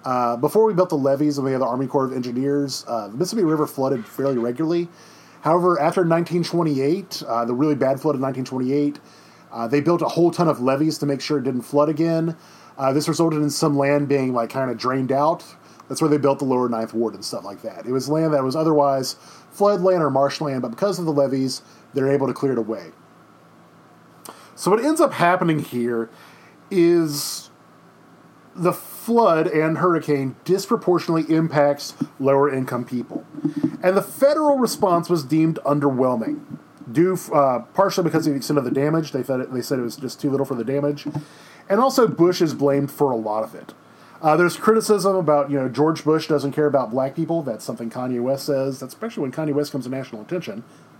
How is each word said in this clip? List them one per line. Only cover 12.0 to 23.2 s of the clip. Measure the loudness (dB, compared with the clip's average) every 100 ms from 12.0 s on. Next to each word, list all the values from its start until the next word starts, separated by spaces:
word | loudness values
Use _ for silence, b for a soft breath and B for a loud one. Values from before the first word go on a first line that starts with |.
| 0 0 -2 -6 B B B B
Uh, | 0
this | 0 0
resulted | 2 2 2
in | 0
some | 0 2 2
land | 4 2 2
being, | 2 2
like, | 0 -2
kinda | -2 -4 -2
drained | -2 -2 0
out. | 2 2 0 -6 -20 B B -12
That's | -2
where | 2
they | 4
built | 2 2
the | 0
lower | 2 0
Ninth | -2 -4
Ward | -2 -4
and | -4
stuff | -10 -10
like | -10 -12
that. | -12 -12 -4
It |
was | -4 0
land | 0 2
that | 2
was | 0 0
otherwise | 2 4 4 2 -2 -10 B B B 0
floodland | 2 4 2 4
or | 2
marshland, | 2 0 0 -4 -4
but | -6
because | -2 -2 -2
of | -2
the |
levees, | 2 2 0 -2 -6 B B B
they're | -2 0
able | 2 0
to |
clear | -2 -2
it | -2
away. | -2 -6 -10 -20 -20 -20